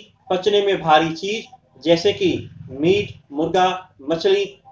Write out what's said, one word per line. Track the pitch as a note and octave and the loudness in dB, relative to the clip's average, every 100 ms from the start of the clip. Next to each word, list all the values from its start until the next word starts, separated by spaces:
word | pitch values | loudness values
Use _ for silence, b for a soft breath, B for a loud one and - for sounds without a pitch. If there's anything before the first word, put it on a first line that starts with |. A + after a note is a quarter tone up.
| - _ - | -6 _ -4
पचने | F#3 G#3 G3+ | -2 0 2
में | G3+ F3 | 2 0
भारी | D#3+ D#3 E3 | 4 4 4
चीज | - G3 A3 - - _ - | -4 -6 -6 -8 -20 _ -6
जैसे | - E3 G3+ | 2 2 2
कि | G3 F3+ C3 - - - | 0 0 -2 -6 -16 -16
मीट, | C3+ E3 G3+ G3+ - - | -2 2 2 0 -10 -12
मुर्गा, | C#3+ E3 F3+ F#3 F3+ - _ | -6 -2 2 0 -2 -10 _
मछली, | C#3 D#3+ G3+ G3+ G3 - - | -6 -2 2 2 0 -8 -18